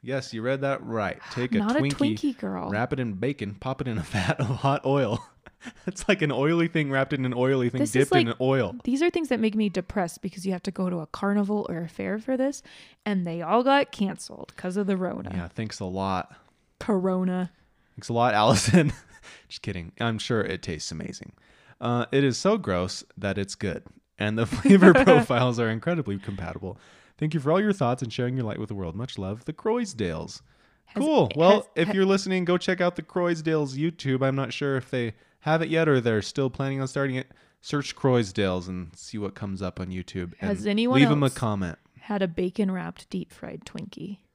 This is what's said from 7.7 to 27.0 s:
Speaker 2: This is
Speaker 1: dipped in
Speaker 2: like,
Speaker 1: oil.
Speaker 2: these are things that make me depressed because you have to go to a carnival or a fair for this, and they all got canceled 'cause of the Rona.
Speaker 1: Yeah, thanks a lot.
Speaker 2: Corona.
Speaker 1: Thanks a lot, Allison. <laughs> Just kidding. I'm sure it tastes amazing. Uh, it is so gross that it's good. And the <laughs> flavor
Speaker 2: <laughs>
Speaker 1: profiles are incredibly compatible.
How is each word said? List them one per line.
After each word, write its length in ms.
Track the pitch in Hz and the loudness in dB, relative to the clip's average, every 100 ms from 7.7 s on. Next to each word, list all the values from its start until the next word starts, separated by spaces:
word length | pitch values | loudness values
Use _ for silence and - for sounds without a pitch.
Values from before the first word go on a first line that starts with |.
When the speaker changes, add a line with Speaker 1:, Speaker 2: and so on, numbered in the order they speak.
| 127 | 0
Speaker 2:
This 100 | 143 127 | 0 2
is 120 | 139 | 4
Speaker 1:
dipped 80 | - | 4
in 120 | 117 | 2
Speaker 2:
like, 120 | 117 | 0
Speaker 1:
oil. 360 | 131 135 107 247 | 2 2 0 -4
Speaker 2:
these 180 | - 269 | -2 2
are 80 | 339 | 2
things 200 | 349 311 | 2 -2
that 100 | 233 | 0
make 160 | 220 214 | 0 2
me 140 | 208 | 0
depressed 520 | 185 180 - 170 - | -2 -4 -4 -4 -4
because 240 | 196 - 185 | -12 -8 -6
you 60 | |
have 100 | 180 | -4
to 80 | 202 | -4
go 160 | 180 185 | -4 -4
to 100 | 180 | -4
a 80 | 156 | -8
carnival 580 | - 196 202 196 208 - | -4 0 0 0 -2 -2
or 120 | 165 | -6
a 100 | 170 | -8
fair 300 | - 196 208 | -6 -4 -4
for 180 | 220 262 | -2 0
this, 240 | 262 285 - - - _ - | 0 -2 -14 -20 -20 _ -2
and 180 | 196 170 | -2 -2
they 160 | 165 | -4
all 220 | 165 214 | 2 2
got 280 | 254 277 277 | 6 4 2
canceled 640 | - 196 - - - - - | -2 -4 -4 -12 -14 -16 -10
'cause 220 | 180 185 | -6 -2
of 80 | 202 | 0
the 100 | 190 | 0
Rona. 360 | 180 - - | -2 -6 -6
Speaker 1:
Yeah, 140 | 90 87 | -6 -8
thanks 320 | - 110 - | -8 -8 -6
a 60 | 95 | -6
lot. 480 | 92 95 92 - - _ _ _ _ | -2 -2 -2 -4 -14 _ _ _ _
Speaker 2:
Corona. 720 | - 196 190 185 185 180 180 _ _ _ _ - | -2 0 2 0 0 -2 -4 _ _ _ _ -18
Speaker 1:
Thanks 120 | - | -4
a 60 | |
lot, 220 | 117 123 104 | 2 4 6
Allison. 580 | 107 107 - 175 147 - - - | 6 6 6 6 4 0 -12 -20
<laughs> 260 | - - _ | -20 -20 _
Just 140 | - | -12
kidding. 300 | - 92 85 - | -8 -8 -10 -4
I'm 200 | 117 110 | -4 -2
sure 220 | - 117 | 0 0
it 200 | 101 92 | 0 -4
tastes 300 | - 80 - | -6 -8 -8
amazing. 420 | 78 - - - - _ _ _ - | -10 -10 -12 -16 -20 _ _ _ -8
Uh, 240 | 120 120 117 | -2 0 2
it 120 | 135 | 2
is 140 | 139 120 | 2 2
so 200 | 190 214 | 2 0
gross 440 | 147 90 90 - - - | 0 0 -2 -6 -14 -8
that 220 | 98 98 | -4 -4
it's 160 | 98 - | -6 -6
good. 280 | 104 78 - - _ _ | -6 -6 -10 -20 _ _
And 180 | 104 110 | -2 0
the 80 | 113 | 0
<laughs> 0 | |
flavor 480 | - 277 196 185 | 0 6 10 10
Speaker 2:
<laughs> 100 | 180 | 10
Speaker 1:
profiles 560 | - 240 226 120 123 117 | 8 6 6 2 2 0
are 100 | 117 | -2
incredibly 480 | 113 165 175 120 101 | -2 -2 -4 -2 -4
compatible. 580 | - 98 82 82 92 - - - | -6 -8 -8 -8 -10 -12 -20 -20